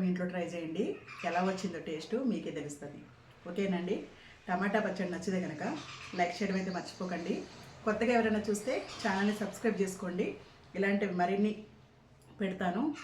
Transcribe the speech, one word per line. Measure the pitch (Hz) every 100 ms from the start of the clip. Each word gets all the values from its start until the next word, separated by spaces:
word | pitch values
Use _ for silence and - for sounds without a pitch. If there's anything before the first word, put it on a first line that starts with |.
మీ | 180
ఇంట్లో | 180 180
ట్రై | 180 165
చేయండి. | 175 160 165 294 - - - 175
ఎలా | 175 185
వచ్చిందో | 185 190 165 165
టేస్ట్ | 156 - 233 269
మీకే | 175 165 151
తెలుస్తుంది. | 143 - 143 - - - - - -
ఓకేనండి, | 185 190 180 180 277 - - - - -
టమాటా | 185 202 214 196
పచ్చడి | - 175 170
నచ్చితే | - 185 160
కనుక | 151 196 311 - - - 185
లైక్ | 175 -
చేయడం | 196 190
అయితే | 185 175
మర్చిపోకండి. | - - 185 170 165 233 - - - - 220
కొత్తగా | 208 226 240
ఎవరైనా | 220 208 214
చూస్తే | 202 - 294 - -
ఛానల్ని | 214 190 208 214
సబ్స్క్రైబ్ | 202 - 233 185
చేసుకోండి. | 190 - 180 180 - - - - - 185
ఇలాంటివి | 196 202 202 180
మరిన్ని | 175 196 214 214 - - - - - - - -
పెడతాను, | 190 185 180 185 302 285